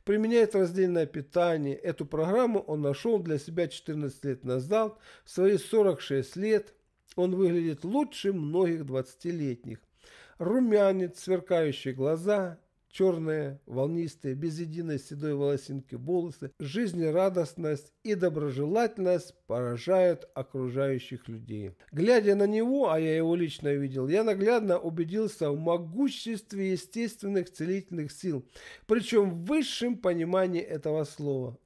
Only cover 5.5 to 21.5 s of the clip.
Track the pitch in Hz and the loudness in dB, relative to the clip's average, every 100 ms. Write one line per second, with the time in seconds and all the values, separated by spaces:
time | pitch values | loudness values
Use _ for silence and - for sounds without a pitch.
5.5 | 202 - 226 202 151 - 135 - 175 214 | 4 2 4 4 2 -2 -2 -2 -4 0
6.5 | 214 208 _ _ _ _ - 180 185 185 | 0 0 _ _ _ _ -2 0 2 2
7.5 | 170 165 143 170 262 294 - 196 190 147 | 2 0 -2 -2 0 -2 -2 -2 -2 0
8.5 | 170 180 165 139 131 127 - 170 175 139 | 2 2 0 -4 -4 -6 -8 -8 -4 -4
9.5 | 120 - 113 _ _ - - - - 175 | -6 -10 -16 _ _ -20 -20 -20 -6 0
10.5 | 254 240 208 196 190 180 - - 180 180 | 2 4 6 6 4 -2 -4 -2 -2 2
11.5 | 170 156 131 139 131 135 165 185 208 185 | 2 2 -2 -4 -2 0 0 0 0 -2
12.5 | 160 _ _ _ - 190 170 160 156 143 | -8 _ _ _ 0 2 2 0 -2 -4
13.5 | 139 - 123 143 170 165 - 139 131 165 | -8 -8 -2 -2 -2 -4 -6 -6 -4 -4
14.5 | 156 170 160 165 143 - 147 151 143 143 | -6 -6 -6 -4 -6 -6 -8 -4 0 0
15.5 | 143 139 139 - 120 135 180 170 - 135 | 0 -4 -10 -10 -10 -2 -2 -2 -8 -14
16.5 | - 143 180 220 175 160 170 190 180 160 | -10 -6 -4 -2 -2 0 2 2 0 -2
17.5 | - 156 147 - _ 220 196 175 151 147 | -4 -4 -4 -8 _ -4 0 0 0 -2
18.5 | 131 147 214 226 220 180 180 - - - | -2 0 0 0 0 0 0 -2 -16 -6
19.5 | 117 123 120 170 185 180 165 - - 131 | -4 -4 -4 0 4 4 2 -4 -10 -8
20.5 | 135 127 127 139 131 - 123 - 113 117 | -6 -4 -2 0 -2 -6 -12 -12 -14 -10